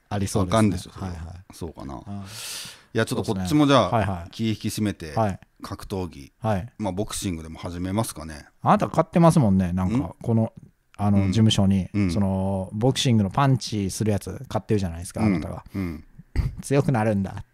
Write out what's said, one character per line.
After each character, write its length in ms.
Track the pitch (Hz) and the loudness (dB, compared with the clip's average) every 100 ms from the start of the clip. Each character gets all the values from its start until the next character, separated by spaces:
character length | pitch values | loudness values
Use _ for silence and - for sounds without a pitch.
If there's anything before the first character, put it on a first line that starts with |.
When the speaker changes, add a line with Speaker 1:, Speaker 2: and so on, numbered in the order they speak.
| - | -8
Speaker 1:
あ 80 | 101 | -4
り 100 | 98 | -2
そ 140 | 107 | 0
う 20 | |
で 60 | 90 | 2
す 20 | |
ね。 60 | 110 | 4
Speaker 2:
あ 20 | |
か 20 | |
ん 60 | 107 | 4
で 80 | 90 | 2
し 100 | - | -8
ょ、 60 | |
そ 80 | - | -10
れ 60 | 95 | -10
は。 60 | |
Speaker 1:
は 20 | |
い 120 | 85 82 | -10 -12
は 60 | |
い。 40 | 90 - | -14 -18
Speaker 2:
そ 120 | - 85 | -12 -12
う 40 | |
か 140 | - 69 | -12 -12
な。 80 | |
Speaker 1:
う 40 | 64 | -12
ん。 20 | |
Speaker 2:
い 220 | 101 101 98 113 - - - - _ | -12 -12 -12 -14 -12 -12 -14 -18 _
や、 140 | 110 110 | -2 -2
ち 80 | |
ょ 60 | 127 | -2
っ 40 | |
と 100 | - | -2
こ 60 | 95 | -2
っ 80 | 90 | 2
ち 60 | |
も 120 | 151 143 | 4 6
じ 60 | |
ゃ 140 | 135 92 | 6 4
あ、 40 | |
Speaker 1:
そ 60 | 113 | 2
う 40 | |
で 40 | |
す 40 | 101 | 0
ね。 40 | |
は 60 | 87 | -4
い 20 | |
は 60 | 87 | -8
い。 40 | |
Speaker 2:
気 180 | - 113 | -4 -4
引 60 | 104 | -2
き 120 | 107 | -4
締 140 | - | -2
め 100 | 107 | -4
て、 220 | - 80 | -4 -6
Speaker 1:
は 160 | 92 104 | -2 -2
い。 100 | 90 - _ | -2 -12 _
Speaker 2:
格 240 | - 98 - | -16 -14 -8
闘 240 | 95 90 | -6 -6
技。 200 | 69 67 _ | -8 -20 _
Speaker 1:
は 180 | 110 98 | -2 -2
い。 140 | 113 - | -4 -6
Speaker 2:
ま 140 | 101 | -6
あ、 20 | |
ボ 140 | 92 - | -4 -6
ク 100 | - | -4
シ 140 | 101 | -4
ン 60 | 82 | -6
グ 60 | |
で 60 | 80 | -8
も 100 | 80 | -10
始 220 | 92 87 | -10 -6
め 140 | 92 | -4
ま 100 | 101 | -2
す 100 | 117 | -2
か 120 | - 80 | -6 -14
ね。 180 | 73 - _ | -14 -18 _
Speaker 1:
あ 60 | 127 | 0
な 100 | 208 | 2
た 100 | 113 | 2
買 140 | - | 0
っ 80 | 160 | 2
て 80 | 175 | 6
ま 140 | 165 | 6
す 60 | 165 | 8
も 120 | 110 | 6
ん 60 | 95 | 4
ね。 160 | 90 | 2
な 120 | 92 | 0
ん 60 | 95 | 0
か、 60 | 120 | 0
Speaker 2:
ん？ 180 | 151 - | -2 -6
Speaker 1:
こ 140 | 120 | 0
の、 180 | 113 110 - - _ _ - | 0 0 -6 -20 _ _ -2
あ 140 | 101 | 2
の、 80 | 101 | 4
Speaker 2:
う 20 | |
ん。 40 | 98 | 4
Speaker 1:
事 40 | |
務 180 | 101 110 | 6 6
所 160 | - 98 | 6 4
に、 220 | 98 87 | 4 0
Speaker 2:
う 80 | 101 | 0
ん。 100 | 95 | 0
Speaker 1:
そ 80 | 95 | 2
の、 500 | 98 95 95 95 92 | 0 0 -2 -2 -4
ボ 200 | 107 127 | 0 0
ク 80 | 131 | 2
シ 120 | 135 | 2
ン 40 | 113 | 4
グ 80 | |
の 60 | 95 | 4
パ 180 | 139 139 | 2 2
ン 100 | 123 | 2
チ 320 | - 107 95 | 0 -2 -2
す 140 | - | 0
る 80 | 107 | 0
や 80 | 101 | 0
つ 240 | - 92 127 | -2 -12 -6
買 120 | 104 | -6
っ 20 | |
て 100 | - | 0
る 60 | 107 | 0
じ 60 | 92 | 0
ゃ 40 | |
な 60 | 85 | -6
い 20 | |
で 60 | 85 | -10
す 80 | |
か、 80 | - | 0
Speaker 2:
う 20 | |
ん。 20 | 107 | 0
Speaker 1:
あ 40 | 85 | 0
な 20 | |
た 80 | 87 | -4
が。 160 | 82 - | -10 -10
Speaker 2:
う 40 | 98 | -8
ん。 260 | 90 78 - - - - - - | -6 -8 -14 -20 -6 -2 -2 -4
Speaker 1:
「強 220 | - 139 | 0 0
く 80 | - | 2
な 100 | 120 | 2
る 140 | 110 98 | 0 0
ん 60 | |
だ」 100 | 95 98 | -2 -6
っ 20 | - | -16